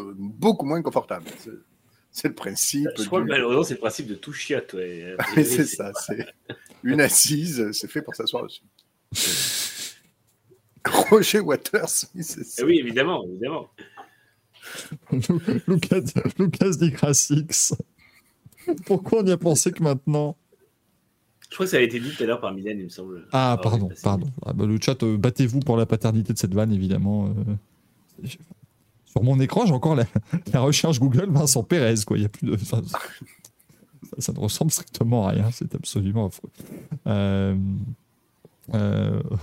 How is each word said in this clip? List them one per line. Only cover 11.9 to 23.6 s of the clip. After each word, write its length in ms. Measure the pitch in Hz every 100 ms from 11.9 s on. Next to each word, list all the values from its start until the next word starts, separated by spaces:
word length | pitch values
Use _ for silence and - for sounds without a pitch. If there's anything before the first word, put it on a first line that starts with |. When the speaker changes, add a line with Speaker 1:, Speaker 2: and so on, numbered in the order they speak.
| - -
Speaker 1:
oui, 80 | 180
c'est 180 | 165 -
ça. 180 | - -
Speaker 2:
Eh 20 |
oui, 140 | 135 170
évidemment, 440 | 123 117 151 165 90
évidemment. 400 | 92 123 156 - - - - - _ _ _ _ _ - - - 151 -
Speaker 3:
<laughs> 20 | 131 -
Lou-, 120 | 175 185 240 -
Lucas, 320 | 180 - 185 160 - - -
Lucas 320 | 185 - 190 151
Di 100 | 165
Grassix. 840 | - 147 139 - 147 156 - - - - _ _ _ _ _ - _ - 311 -
Pourquoi 340 | 190 190 226
on 20 |
n'y 60 | 190
a 40 | 175
pensé 360 | 170 147 -
que 100 | 170
maintenant ? 540 | 160 131 - 147 147 - _ _ _ _ _ _ _ _ _ _ -
Speaker 2:
Je 40 |
crois 120 | - 185
que 40 |
ça 60 | 151
a 20 |
été 200 | 117 120
dit 100 | 127 -
tout 60 |
à 40 | 113
l'heure 140 | 117
par 140 | 101
Mylène, 240 | 95 98 107
il 60 |
me 40 | 92
semble. 380 | - 92 90 82
Speaker 3:
Ah, 200 | 131 131
Speaker 2:
Alors, 80 | 120